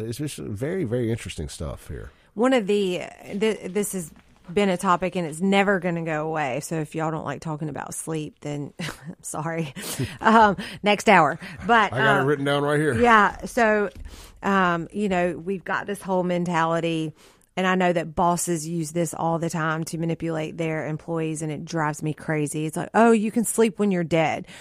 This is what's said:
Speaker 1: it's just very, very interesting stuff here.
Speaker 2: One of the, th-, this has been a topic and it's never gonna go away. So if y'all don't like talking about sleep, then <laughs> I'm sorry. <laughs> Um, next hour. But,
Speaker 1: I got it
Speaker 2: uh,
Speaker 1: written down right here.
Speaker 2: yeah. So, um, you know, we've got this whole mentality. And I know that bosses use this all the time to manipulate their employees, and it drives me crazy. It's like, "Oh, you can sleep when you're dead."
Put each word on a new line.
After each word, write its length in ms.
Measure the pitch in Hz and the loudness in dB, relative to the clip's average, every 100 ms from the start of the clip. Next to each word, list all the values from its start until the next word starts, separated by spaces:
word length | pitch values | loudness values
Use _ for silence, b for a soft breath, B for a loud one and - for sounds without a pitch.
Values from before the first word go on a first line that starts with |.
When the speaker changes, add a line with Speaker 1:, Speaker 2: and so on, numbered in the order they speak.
Speaker 1:
it's 140 | 113 117 | -4 -6
just 200 | 147 - | -8 -8
very, 460 | 135 101 139 190 | -8 -6 -4 -4
very 280 | 135 123 113 | -2 -2 0
interesting 360 | 117 92 - 73 | -2 -6 -10 -10
stuff 420 | - 76 - - | -8 -10 -10 -12
here. 200 | 69 50 - b | -14 -14 -18 b
Speaker 2:
One 180 | 202 247 | -2 2
of 160 | 262 190 | 2 2
the, 340 | 208 190 175 - - 131 196 | 0 0 -2 -8 -14 -12 -2
th-, 320 | 220 208 190 | -2 -2 -4
this 220 | 190 208 | -4 -4
has 180 | 190 156 - - _ - | -6 -8 -14 -20 _ -6
been 140 | 175 196 | 0 2
a 80 | 180 | 2
topic 400 | 196 175 185 180 | 2 2 0 -4
and 100 | 165 | -4
it's 140 | 156 | -2
never 400 | 190 196 196 196 | 2 4 4 2
gonna 240 | 175 170 | 0 -2
go 240 | 165 156 156 | -2 -4 -2
away. 320 | 160 143 123 | -2 -2 -4
So 160 | - 165 | -4 -4
if 120 | 151 | -4
y'all 160 | 160 160 | -4 -4
don't 140 | 156 | -4
like 160 | - 139 | -6 -8
talking 300 | 165 151 156 | -6 -6 -6
about 240 | 139 - | -8 -8
sleep, 480 | - - 160 147 - | -8 -6 -6 -6 -10
then 320 | 147 147 139 - | -8 -8 -8 -10
<laughs> 40 | |
I'm 340 | 160 - 143 - | -10 -10 -14 -16
sorry. 520 | - - 156 165 151 180 | -10 -8 -6 -4 -6 -8
<laughs> 400 | - - 127 - | -8 -6 -6 0
Um, 380 | 170 220 214 185 B B | 6 8 8 4 B B
next 240 | 202 208 - | 0 2 6
hour. 320 | 190 147 160 B 165 190 | 6 6 2 B -6 2
But, 280 | 233 202 | 4 4
Speaker 1:
I 40 | - | 2
got 180 | 220 202 | 2 4
it 40 | |
Speaker 2:
uh, 20 | 135 | 2
Speaker 1:
written 180 | 143 | 2
down 200 | 139 143 | 2 0
right 140 | 143 147 | 2 2
here. 160 | 151 117 | 2 4
Speaker 2:
yeah. 460 | 240 220 202 - 185 | 6 8 6 2 -6
So, 440 | - 220 214 202 - - B B B | 2 2 4 0 -4 -16 B B B
um, 460 | 196 196 180 170 165 | 0 2 4 2 -2
you 160 | 202 208 | -4 0
know, 300 | 180 180 147 | 2 0 -2
we've 260 | 165 196 | -6 -6
got 240 | - 160 - | -2 -4 -4
this 140 | 202 | -6
whole 220 | 185 185 | -2 0
mentality. 880 | 180 175 175 165 165 165 165 160 160 - b b b - | 2 0 0 2 2 2 0 -2 -4 -8 b b b -2
And 80 | 185 | 0
I 100 | 185 | 2
know 180 | 180 | 2
that 220 | 170 160 151 | 2 -2 0
bosses 520 | 175 175 - 170 156 | 2 2 0 -4 -4
use 240 | 170 151 | -4 -2
this 220 | 165 160 | -2 -2
all 260 | - 165 165 | -2 -2 -2
the 100 | 160 | -2
time 360 | 170 156 160 160 | -2 -2 -2 -4
to 120 | 165 | -4
manipulate 600 | 170 165 165 160 156 165 | -4 -4 -4 -4 -6 -4
their 300 | 160 156 147 | -4 -4 -4
employees, 540 | 156 - 165 160 156 | -6 -6 -4 -4 -4
and 120 | 160 | -6
it 100 | 143 | -6
drives 400 | 160 165 151 151 | -6 -2 -2 -2
me 100 | 156 | -4
crazy. 520 | - - 156 147 156 156 | -4 -2 -2 -2 -2 -4
It's 100 | 170 | -4
like, 140 | - | -2
"Oh, 200 | 202 233 | 4 6
you 180 | 226 214 | 6 2
can 140 | 240 208 | 0 0
sleep 340 | - 226 - | 2 2 2
when 120 | 208 | 0
you're 120 | 180 | 0
dead." 420 | 160 165 156 113 - B | 2 2 2 0 -6 B